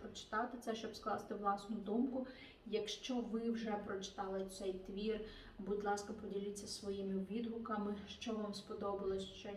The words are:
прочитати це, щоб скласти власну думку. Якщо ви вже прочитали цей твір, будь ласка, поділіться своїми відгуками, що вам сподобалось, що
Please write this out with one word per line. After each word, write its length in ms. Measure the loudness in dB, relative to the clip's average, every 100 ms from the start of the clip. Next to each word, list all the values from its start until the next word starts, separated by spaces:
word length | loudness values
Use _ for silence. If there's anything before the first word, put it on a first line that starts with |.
прочитати 560 | -6 -10 -2 2 2 0
це, 160 | -2
щоб 220 | -2 -2 -2
скласти 380 | 0 0 0
власну 420 | 0 4 4 2 -2
думку. 500 | 2 4 6 4 -2 -6 -14 -14 -2
Якщо 540 | 0 0 -2 0 0
ви 300 | 2 2 2
вже 220 | 2 2
прочитали 760 | 0 0 -2 -2 -2 0 0 0
цей 260 | -2 0
твір, 480 | 0 -2 0 2 2 -2 -10 -12 -6
будь 260 | 0 2
ласка, 280 | 4 2 0
поділіться 540 | -4 -2 0 0 -2 -4
своїми 580 | -4 -2 0 2 2 2
відгуками, 680 | 0 0 -2 0 2 2 0 -4
що 240 | -6 -2
вам 220 | 0 0
сподобалось, 680 | -2 -4 -2 0 2 2 2
що 260 | 0 -6 -6